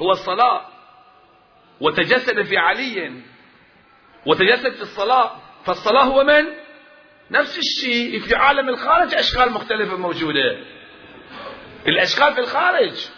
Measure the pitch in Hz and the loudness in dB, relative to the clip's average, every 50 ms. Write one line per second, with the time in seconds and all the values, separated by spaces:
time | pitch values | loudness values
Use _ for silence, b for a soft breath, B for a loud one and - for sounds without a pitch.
0 | 156 185 190 - - 190 180 208 247 247 202 - - - - - - - - - | 0 0 0 0 -2 -2 0 2 2 2 2 0 -6 -10 -20 -20 -20 -20 -20 -20
1 | - _ _ _ _ _ _ _ _ _ _ _ _ _ _ - 135 156 151 185 | -20 _ _ _ _ _ _ _ _ _ _ _ _ _ _ -4 -2 0 0 0
2 | 175 - 240 254 247 254 214 208 196 165 196 185 165 175 196 226 269 254 220 185 | 2 2 2 2 0 0 -2 -2 -2 0 0 0 2 2 0 0 -4 -6 -6 -6
3 | 165 139 127 127 117 - - - - _ _ _ _ _ _ _ _ _ _ _ | -8 -8 -10 -14 -20 -20 -20 -20 -20 _ _ _ _ _ _ _ _ _ _ _
4 | _ _ _ - - 143 160 - 185 202 247 240 269 254 - - 202 - - 214 | _ _ _ -6 -2 0 2 4 4 4 4 2 0 -2 -6 -6 -10 -12 -8 -4
5 | 196 226 254 254 233 - - - - - - - - 185 180 - - 214 220 269 | 0 2 4 4 2 2 -2 -10 -20 -20 -20 -10 -6 -6 -6 -2 0 2 4 4
6 | 269 262 269 269 277 294 294 302 311 330 - - - - - - - - - - | 4 4 4 4 4 6 4 4 4 0 -4 -14 -18 -20 -20 -20 -20 -20 -20 -20
7 | - _ _ _ _ - - 269 294 - - 339 302 - - - 269 254 240 240 | -20 _ _ _ _ -4 -2 -2 -2 -2 -4 -6 -6 -6 -4 -4 -4 -2 -2 -2
8 | 240 240 233 214 - - - - - 277 285 277 262 254 247 - 240 269 320 339 | -2 -4 -6 -6 -2 -2 0 2 4 4 2 2 0 -2 -4 -4 0 2 2 2
9 | 349 247 - - - - - 247 254 240 226 208 - - 220 214 208 180 190 180 | 2 2 0 -2 -2 0 2 2 2 2 0 -2 -4 -4 -4 -2 -2 -4 -4 -4
10 | 185 170 160 - 165 151 147 139 135 120 - - - - - - - - - - | -4 -4 -4 -2 -2 -2 0 0 0 0 -2 -4 -10 -16 -20 -20 -20 -20 -20 -20
11 | - - - - - - - - - - - - - - - - - - 160 180 | -20 -20 -20 -20 -20 -20 -18 -18 -16 -16 -16 -18 -18 -20 -18 -8 -4 -2 0 0
12 | 185 170 - - 285 294 285 254 247 247 - 294 349 359 359 330 226 165 120 - | 0 0 0 0 0 0 0 0 -4 -4 -2 0 0 2 2 2 0 -2 -4 -8
13 | - - - | -14 -14 -16